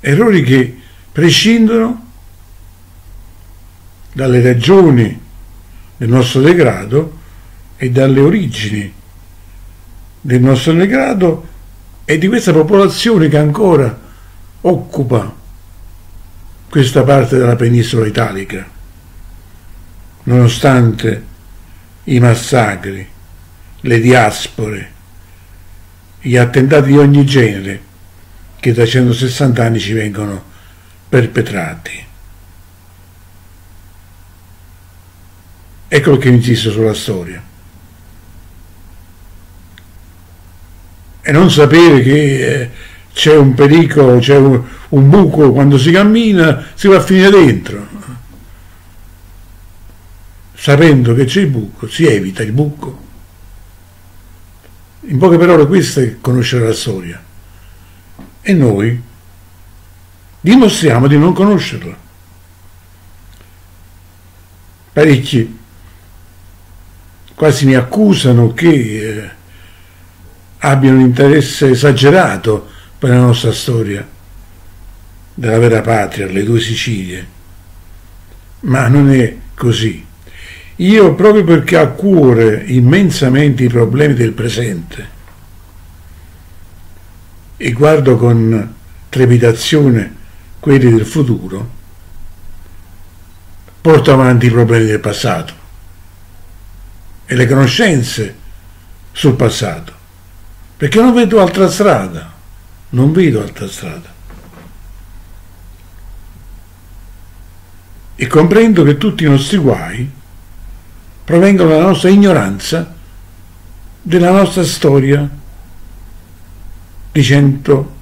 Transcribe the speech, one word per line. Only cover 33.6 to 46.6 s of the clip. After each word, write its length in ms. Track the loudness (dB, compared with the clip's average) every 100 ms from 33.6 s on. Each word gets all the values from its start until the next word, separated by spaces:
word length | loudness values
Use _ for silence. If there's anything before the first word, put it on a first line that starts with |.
| -20 -20 -20 -20 -20 -20 -20 -20 -20 -20 -20 -20 -20 -20 -20 _ -20 -20 -20 -20 -20 -20 -4
Ecco 300 | -2 2 0
che 120 | 2
insisto 420 | 2 2 -2 -2
sulla 240 | -2 -2 -4
storia. 480 | -8 -8 -10 -16 -20 -20 -20 -20 -20 -20 -20 -20 -20 -20 -20 -20 -20 -20 -20 -20 -20 -20 -20 -20 -20 -20 -20 -20 -20 -20 -20 -20 -20 -20 -20 -20 -20 -20 -20 -20 -20 -12
E 100 | -2
non 200 | 2 4
sapere 500 | 4 4 6 6 4
che, 600 | 2 0 0 -2 -4 -4
eh, 80 | -8 -14 -20 -20 -18
c'è 220 | -2 2 4
un 160 | 4
pericolo, 640 | 4 4 4 2 2 4 4
c'è 160 | 4 4
un, 260 | 4 2 -4 -18 -2
un 200 | 2 4
buco 440 | 6 4 4 2
quando 240 | 4 2 2
si 120 | 2
cammina, 760 | 2 2 2 0 2 0 -2